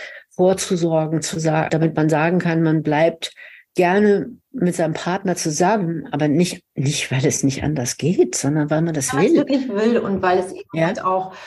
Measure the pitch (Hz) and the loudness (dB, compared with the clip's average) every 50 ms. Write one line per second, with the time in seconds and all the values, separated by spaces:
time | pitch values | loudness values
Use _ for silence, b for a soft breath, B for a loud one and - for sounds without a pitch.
0 | B B B B B B _ - 180 185 190 185 - - 190 170 170 165 160 160 | B B B B B B _ 2 2 2 2 0 -2 -2 -2 0 0 2 2 0
1 | 160 151 160 156 156 - - 160 160 160 156 160 160 - - 160 160 160 160 156 | 0 0 -2 -4 -4 -4 -6 -2 -2 0 0 0 0 0 0 0 0 0 2 2
2 | 156 156 156 147 156 170 180 180 - 170 165 165 165 156 156 160 151 156 151 147 | 2 2 2 2 2 2 2 2 0 0 0 2 2 2 2 2 2 0 2 2
3 | 165 170 165 - - - B B B B B B B B - - 180 175 185 202 | 2 2 0 -2 -12 -14 B B B B B B B B -2 0 2 4 4 4
4 | 208 208 202 190 - - - - _ _ - 262 175 175 165 - 165 156 156 - | 4 4 4 2 0 -4 -10 -18 _ _ -4 -2 0 0 0 0 -2 -2 -2 -4
5 | - 170 180 196 196 185 170 - - 165 151 - 180 185 220 226 170 165 170 156 | -4 -4 -4 -4 -2 -4 -4 -2 -4 -4 0 2 2 2 2 2 0 -2 -4 -6
6 | - - - 143 151 151 135 160 180 - - - _ _ - - 135 139 151 - | -8 -6 -4 0 0 2 4 2 2 0 -2 -10 _ _ -6 -4 -2 -2 -2 -2
7 | - - 127 135 131 143 - - - 139 135 - - 143 156 151 120 - - - | -4 -4 -2 0 0 0 0 0 -2 -2 -2 -2 -4 -4 -2 -2 -4 -4 -6 -2
8 | - 151 196 294 359 359 - - - 139 151 156 147 147 156 156 165 170 160 143 | -2 0 2 2 2 0 0 -4 -2 0 0 0 0 0 0 0 0 0 -2 -4
9 | 135 - 139 139 180 262 339 294 - - 277 262 - 226 202 202 220 240 233 214 | -4 -2 0 2 2 4 4 2 2 2 0 -2 0 -2 -2 0 0 2 2 0
10 | - 202 196 180 185 185 180 185 180 - - - - _ - 160 160 170 - - | 0 -2 -4 -2 0 0 2 0 0 -4 -8 -14 -16 _ -4 -2 -2 -2 -2 -2
11 | - 185 190 185 185 185 B B B | -2 -2 -2 -2 -2 -6 B B B